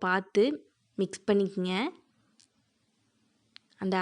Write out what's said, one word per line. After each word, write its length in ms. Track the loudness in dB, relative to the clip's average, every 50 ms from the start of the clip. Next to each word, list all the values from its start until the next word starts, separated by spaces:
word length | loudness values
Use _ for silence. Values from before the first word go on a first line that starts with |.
| -2
பார்த்து 400 | 0 0 0 -2 0 2 2 2 2 2 -4 -8 _ _ _ _ _ _ -4
மிக்ஸ் 280 | -4 -4 -4 -6 _ 0
பண்ணிக்கங்க. 440 | 2 2 2 0 -2 -4 -4 -2 -2 -2 -2 -4 -6 -10 _ _ _ _ _ _ _ _ -20 _ _ _ _ _ _ _ _ _ _ _ _ _ _ _ _ _ _ _ _ _ -20 -20 _ _ _ -8
அந்த 140 | -4 -2 0 0